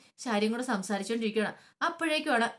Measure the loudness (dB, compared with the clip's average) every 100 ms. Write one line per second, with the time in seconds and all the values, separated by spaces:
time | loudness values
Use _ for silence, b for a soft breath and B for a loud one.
0 | B B -2 2 2 0 -2 -2 -2 -2
1 | -2 -2 0 0 0 -4 B B -2 0
2 | 0 0 2 2 2